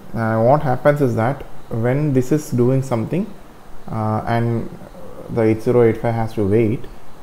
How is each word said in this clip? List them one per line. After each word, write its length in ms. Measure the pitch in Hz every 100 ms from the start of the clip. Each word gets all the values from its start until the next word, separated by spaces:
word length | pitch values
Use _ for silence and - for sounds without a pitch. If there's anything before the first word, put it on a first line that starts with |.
| -
uh, 280 | 113 113 113
what 200 | 117 147
happens 380 | 143 127 147 147
is 140 | 135 110
that 280 | 113 135 - - -
when 440 | 120 120 135 151
this 180 | 131 127
is 200 | 156 -
doing 320 | 123 120 135
something, 420 | 131 117 110 156 220 - - - - - -
uh, 360 | 110 107 107 -
and 420 | 117 117 117 - - - - - - -
the 120 | 117
eight 200 | 110 110
zero 200 | - 123
eight 160 | 117 110
five 160 | 120
has 200 | 117 110
to 140 | - 98
wait, 360 | 107 110 120 - - - -